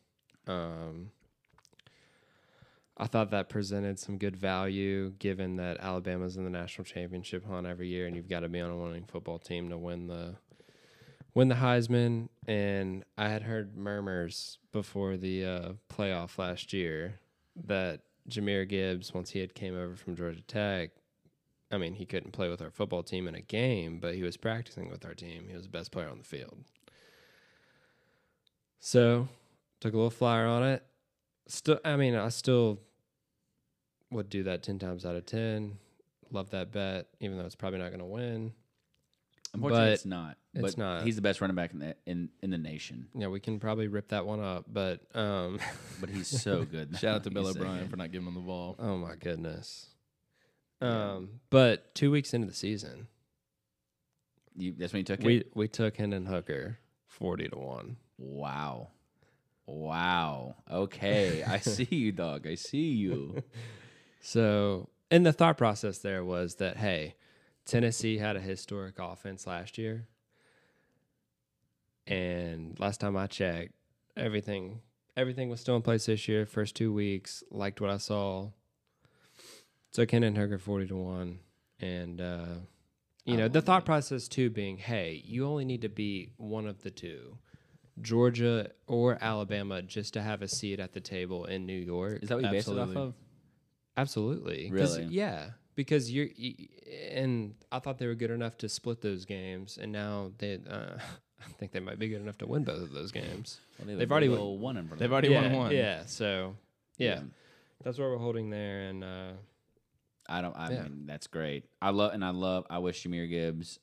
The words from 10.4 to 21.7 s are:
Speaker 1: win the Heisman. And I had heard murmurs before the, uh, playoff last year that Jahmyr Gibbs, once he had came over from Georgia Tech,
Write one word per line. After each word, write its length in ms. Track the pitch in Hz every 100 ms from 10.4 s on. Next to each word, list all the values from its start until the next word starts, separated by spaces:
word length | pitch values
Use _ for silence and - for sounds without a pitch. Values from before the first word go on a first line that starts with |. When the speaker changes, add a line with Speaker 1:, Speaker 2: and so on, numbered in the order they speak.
| _ - - - - - - - -
Speaker 1:
win 160 | - 131
the 60 |
Heisman. 760 | 120 127 123 113 120 120 117 117 - -
And 580 | 107 101 98 95 95 - -
I 120 | 104
had 120 | 107
heard 320 | 107 113 101
murmurs 840 | 104 101 104 98 90 85 - - - _
before 440 | 107 98 101 98 95
the, 280 | 95 92
uh, 280 | 92 90 87 98 -
playoff 480 | - 101 90 87 -
last 380 | 92 90 -
year 460 | 98 85 78 85 101 _ _ _ -
that 380 | 156 98 92 78 _ _ -
Jahmyr 400 | 113 101 98 95
Gibbs, 460 | 98 95 90 90
once 160 | 92 85
he 80 | 98
had 160 | 92
came 200 | - 98
over 200 | 90 90 90
from 180 | -
Georgia 280 | 87 85 82
Tech, 480 | - 107 104 95 80 _ _ _ _ _ _ _ -